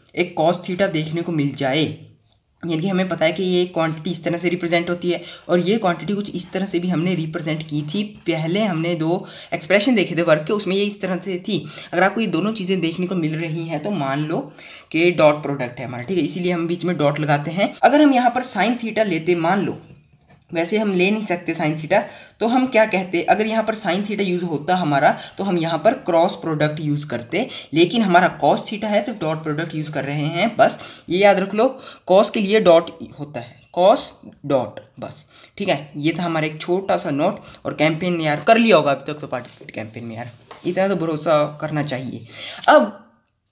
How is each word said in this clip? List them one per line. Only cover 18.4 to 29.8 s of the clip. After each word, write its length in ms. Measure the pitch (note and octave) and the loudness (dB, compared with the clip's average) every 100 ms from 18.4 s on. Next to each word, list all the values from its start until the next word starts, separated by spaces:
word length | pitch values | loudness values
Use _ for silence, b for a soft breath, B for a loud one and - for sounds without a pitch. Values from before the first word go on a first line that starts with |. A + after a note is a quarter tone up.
| B3 | -4
sin 320 | G3+ G#3+ A#3+ | 0 0 0
theta 280 | A3 G#3+ G#3+ | -2 0 0
लेते, 300 | D#3+ D#3+ F3 | 0 0 2
मान 280 | E3 G3+ C#3 | 2 2 0
लो 120 | - - - _ _ _ - _ | -6 -14 -20 _ _ _ -20 _
वैसे 240 | E3 E3+ G#3+ | -4 0 0
हम 140 | G#3 | 0
ले 160 | F3+ F#3+ | 2 2
नहीं 120 | G#3+ G3+ | 0 -2
सकते 280 | F3 - E3 | -4 -4 -2
sin 200 | D3+ D#3 | -2 -2
theta, 260 | D#3+ G3+ - B B - | 0 0 0 B B -4
तो 80 | A3+ | 0
हम 200 | B3 B3+ | 2 2
क्या 180 | A3 G#3+ | 4 4
कहते, 360 | F#3 F#3 F3 | 2 0 -2
अगर 240 | - F#3+ A3 | 2 2 2
यहाँ 160 | A3 | 0
पर 120 | A3 G#3+ | -2 -4
sin 300 | F3+ F#3 G#3 | -2 -2 -2
theta 160 | G3 | -2
यूज़ 220 | F#3+ F3+ F3 | -2 -2 -2
होता 300 | C#3+ E3 F3+ | -4 0 0
हमारा, 360 | D3+ C#3 E3 A#3 B - | 2 4 4 2 B -6
तो 60 | |
हम 140 | G3 F3 | -2 -2
यहाँ 220 | D#3+ D#3+ | -2 2
पर 140 | G#3+ - - | 2 2 0
क्रॉस 300 | E3 F#3 - | 2 2 0
प्रोडक्ट 440 | E3+ D3+ D3+ D#3 | -4 0 -2 -2
यूज़ 240 | D3+ D3 - | -4 -4 -4
करते, 400 | A#2 A2+ F3+ G#3+ B B | -8 -4 -4 -4 B B
लेकिन 280 | D#3 F3 A#3+ | 2 4 4
हमारा 360 | F#3+ F3 E3+ - | 4 6 4 2
cos 240 | C#3+ A3 | 2 2
theta 220 | - G#3 G#3+ | -2 -8 0
है, 160 | G#3+ | 0
तो 120 | B3 G#3 | -2 -4
डॉट 220 | D#3 D#3 | -4 -4
प्रोडक्ट 320 | D#3 D3+ E3+ | -4 -4 -4
यूज़ 160 | D#3 | -6